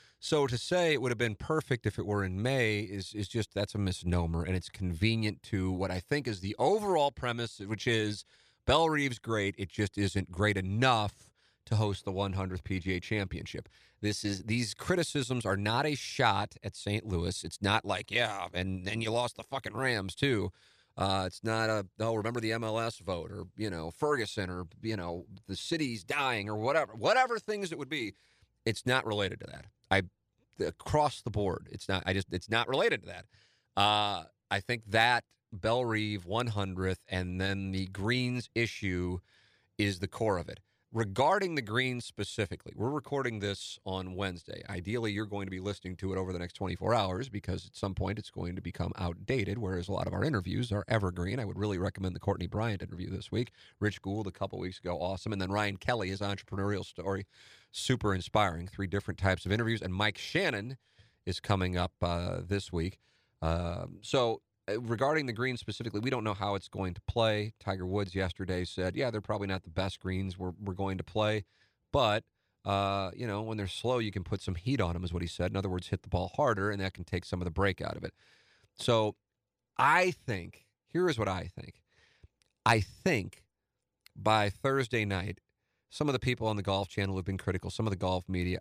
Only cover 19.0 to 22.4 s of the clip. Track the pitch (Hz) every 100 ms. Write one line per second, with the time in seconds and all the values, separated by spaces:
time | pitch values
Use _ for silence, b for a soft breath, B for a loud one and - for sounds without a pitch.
19 | 110 117 120 - - 135 - 110 131 113
20 | 95 - 143 117 92 - b b b b
21 | 95 95 92 - 110 113 110 110 95 -
22 | 110 113 107 120